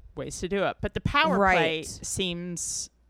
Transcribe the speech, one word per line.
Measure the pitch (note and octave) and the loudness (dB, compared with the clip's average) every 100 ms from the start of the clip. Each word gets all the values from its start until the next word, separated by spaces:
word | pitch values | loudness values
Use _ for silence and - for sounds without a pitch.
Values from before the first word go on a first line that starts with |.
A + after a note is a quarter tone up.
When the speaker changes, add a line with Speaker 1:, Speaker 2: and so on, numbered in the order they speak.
| - - | -18 -10
Speaker 1:
ways | C3+ - | -10 -8
to | F3+ | -4
do | G3+ | 0
it. | E3 - | 0 -2
But | G#3 | -6
the | - | -2
power | - C#4+ D#4 B3+ | 0 4 4 6
play | G3 F3+ E3 D#3+ | 6 6 4 0
Speaker 2:
Right. | D#3 | -6
Speaker 1:
seems | - - - F#3 E3+ F3 E3+ - - - _ | -10 -8 -4 -2 -4 -6 -6 -6 -8 -10 _